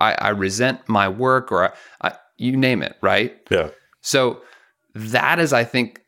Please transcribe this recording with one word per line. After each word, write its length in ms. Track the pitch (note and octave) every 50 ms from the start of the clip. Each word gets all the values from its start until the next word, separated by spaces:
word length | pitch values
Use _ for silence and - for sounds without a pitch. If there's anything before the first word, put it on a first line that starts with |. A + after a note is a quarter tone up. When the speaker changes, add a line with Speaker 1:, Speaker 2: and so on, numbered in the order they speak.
Speaker 1:
"I, 100 | - A2 -
I 140 | - - G#2
resent 500 | G#2 G2+ F#2+ F#2+ F#2+ G#2+ B2 C3 - - -
my 220 | - A2+ G2+ G2+ F#2+
work," 420 | F#2+ A2 B2+ C3 C3 B2+ B2 -
or 140 | F#2+ F2 F#2
I, 80 | G2+ - - - - - -
I, 100 | - F#2 - - _ _ _
you 200 | - A2 B2 C3 C3+
name 240 | C3+ B2+ B2 F#2
it, 140 | C#2+ - - -
right? 360 | - F#2+ G2 G2+ A2+ B2+ - - _ -
Speaker 2:
Yeah. 200 | G2+ F2 D#2 D2+ - - _ _ _ _
Speaker 1:
So 400 | - - - C3+ B2+ A#2+ - - - - - - _ _ _ _ _ _ -
that 440 | G#2+ A2 A2 A2+ C3 D3 C#3 E3 E3+
is, 160 | E3 C#3+ C3+
I 100 | A#2+ A#2
think, 380 | - - B2+ A#2+ A2+ - - _